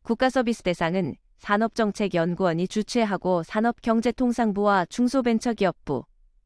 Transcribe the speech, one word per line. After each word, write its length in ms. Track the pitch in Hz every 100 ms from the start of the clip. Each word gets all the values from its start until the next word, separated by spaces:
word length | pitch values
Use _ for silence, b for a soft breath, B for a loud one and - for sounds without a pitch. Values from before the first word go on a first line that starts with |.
국가 300 | - 226 262
서비스 320 | 262 233 233
대상은 500 | - 175 165 190 165 - _ _
산업정책연구원이 1300 | - 208 226 - 214 - 202 175 165 175 185 160 180
주최하고 760 | 214 208 240 214 185 185 180
산업경제통상부와 1400 | 160 214 233 233 233 226 233 - 247 240 226 196 208 196 170
중소벤처기업부, 1160 | - 247 269 240 220 247 214 185 - - 131 - _ _ _